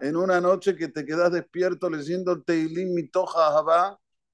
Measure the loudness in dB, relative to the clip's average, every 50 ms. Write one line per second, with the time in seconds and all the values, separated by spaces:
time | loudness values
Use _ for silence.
0 | -6 -4 -2 0 0 2 2 2 4 2 2 2 2 -2 -2 -2 -4 -6 -6 -8
1 | -6 -4 0 2 2 2 2 0 -4 _ -4 -2 -2 -2 -2 -2 -4 -4 -4 -4
2 | -6 -4 -6 -4 -2 -2 -2 -2 -2 -2 0 0 0 -2 -4 -4 -4 -2 -2 -4
3 | -4 -2 -2 -2 -2 0 2 2 2 4 4 2 2 4 4 4 2 0 -4 _
4 | _ _ _ _ _ _